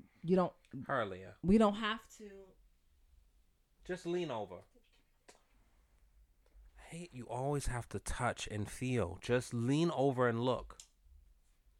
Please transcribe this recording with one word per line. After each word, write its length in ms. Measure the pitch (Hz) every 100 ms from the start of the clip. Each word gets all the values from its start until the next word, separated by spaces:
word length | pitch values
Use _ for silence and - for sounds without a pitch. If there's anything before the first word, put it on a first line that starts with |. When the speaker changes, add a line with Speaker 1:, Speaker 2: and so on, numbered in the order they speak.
| - _
Speaker 1:
You 120 | 160 185
don't 180 | 175 - - 135 -
Speaker 2:
Harlia. 460 | 135 104 92 95 -
Speaker 1:
we 160 | 170 220
don't 180 | 208 202
have 240 | 214 226 - -
to. 60 | 208 196 190 - _ _ _ _ _ - _ _ _ _ _ _ -
Speaker 2:
Just 200 | 180 170
lean 240 | 175 160
over. 240 | 113 98 90 - _ _ _ _ _ - - _ _ _ _ _ _ _ _ _ _ _ - - -
I 180 | - 165
hate 140 | 175
you 120 | 127 110
always 420 | 120 139 143 -
have 220 | 123 -
to 100 | 101
touch 480 | - - 120 - -
and 180 | 104 98
feel. 480 | - 127 123 87 90
Just 320 | - 123 -
lean 360 | 117 120 147 170 135
over 320 | 139 127 123
and 120 | 113
look. 360 | 127 120 - - - _ - - - _ _ _ _ _